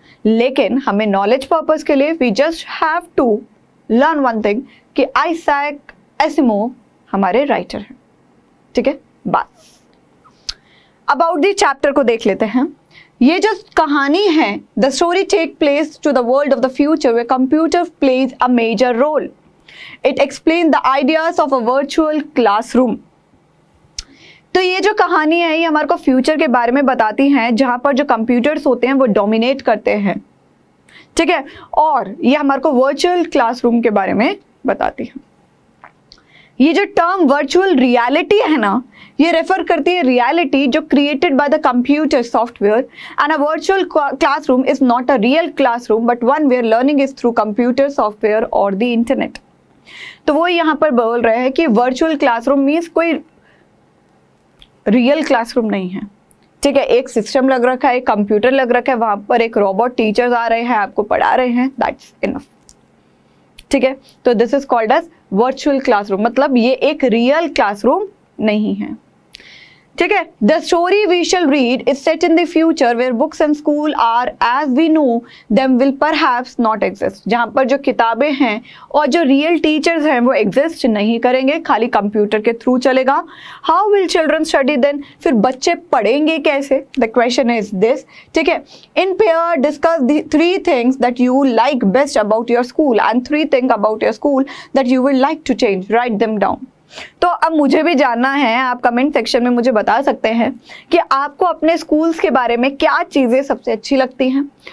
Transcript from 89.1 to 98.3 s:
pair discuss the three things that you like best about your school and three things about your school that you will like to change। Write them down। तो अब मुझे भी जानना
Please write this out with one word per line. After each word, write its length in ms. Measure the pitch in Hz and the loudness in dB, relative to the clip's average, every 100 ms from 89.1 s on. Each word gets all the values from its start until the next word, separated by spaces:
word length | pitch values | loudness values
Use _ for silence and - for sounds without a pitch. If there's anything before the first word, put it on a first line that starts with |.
| 381 | 2
pair 400 | 381 330 339 320 285 | 2 2 0 0 -2
discuss 440 | 302 330 330 247 | 0 0 0 0
the 100 | 294 - | 0 0
three 240 | 302 339 381 381 | 0 2 0 0
things 300 | 269 240 262 | 0 0 0
that 200 | 247 247 247 | -2 0 0
you 180 | 262 277 226 | 2 2 2
like 280 | 247 269 196 | 0 2 2
best 300 | 233 285 - 214 | 2 0 -2 0
about 300 | 220 233 233 | -2 0 -2
your 100 | 247 | 0
school 340 | - 302 214 - | 0 0 2 2
and 180 | 233 247 | 0 -2
three 180 | 302 294 | -2 0
things 320 | 262 254 226 | 0 2 0
about 240 | 214 220 | 0 0
your 160 | - - | -2 0
school 240 | 294 269 269 - - 269 | 0 0 -2 -8 -4 -2
that 180 | 247 | 0
you 140 | 254 262 | 0 2
will 160 | 262 277 | 2 0
like 160 | 311 | -2
to 160 | - 240 | -4 0
change। 260 | 240 196 185 | 0 0 0
Write 280 | 220 247 220 | 0 0 -2
them 200 | 226 214 196 | -2 0 -2
down। 200 | - - _ _ - - _ | -4 -10 _ _ -20 -20 _
तो 60 | 349 | -2
अब 240 | 339 330 | 0 0
मुझे 300 | 320 285 294 | 2 2 2
भी 120 | 311 | 2
जानना 380 | 285 269 233 262 | 2 0 0 0